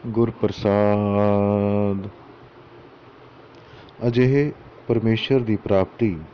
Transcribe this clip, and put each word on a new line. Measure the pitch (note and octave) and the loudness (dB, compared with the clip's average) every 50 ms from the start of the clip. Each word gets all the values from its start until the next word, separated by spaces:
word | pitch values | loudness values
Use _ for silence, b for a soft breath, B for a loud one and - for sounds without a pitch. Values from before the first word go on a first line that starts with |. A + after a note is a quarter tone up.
| - | -10
ਗੁਰ | A#2+ G#2+ A2+ A#2 A2+ | -6 -2 -2 -2 -2
ਪ੍ਰਸਾਦ, | A2+ - - G#2 G2+ - - G#2 G2+ G#2 G#2 G#2 G#2 G#2 G#2 G2+ G2+ G2+ G#2 G#2 G2+ G2+ G2+ G2+ G#2 G2+ G2+ G2+ G2+ G#2 G#2 G2+ G2 G2 F#2+ G2+ - - - - - - - - - - - - - - - - - - - - - - - - - - - - B B B B B B B B B - - | -2 -4 -4 -4 -4 -2 -2 0 2 2 2 2 2 0 0 0 0 2 2 2 2 2 2 0 0 0 0 0 0 0 -2 -2 -4 -6 -8 -12 -16 -18 -20 -20 -20 -20 -20 -20 -20 -20 -20 -20 -20 -20 -20 -20 -20 -20 -20 -20 -20 -20 -20 -20 -20 -20 -20 -20 B B B B B B B B B -4 -4
ਅਜਿਹੇ | A#2+ A#2 B2 B2+ B2+ C3+ C#3+ D3 D3 - - - - - - - | 0 2 2 2 4 2 2 0 -2 -6 -12 -20 -20 -20 -18 -4
ਪਰਮੇਸ਼ਰ | - A#2 A2+ G#2+ A2+ A2+ A2 - - C3+ C3 | -2 -2 0 2 0 0 0 0 0 0 0
ਦੀ | A#2 A2 G#2+ | 2 0 -4
ਪ੍ਰਾਪਤੀ | G2+ - - G2+ F#2+ F#2+ - - - A#2+ G#2+ F2+ D#2 D#2 - | -4 0 0 2 2 2 0 -2 -2 -2 -2 -2 -4 -12 -18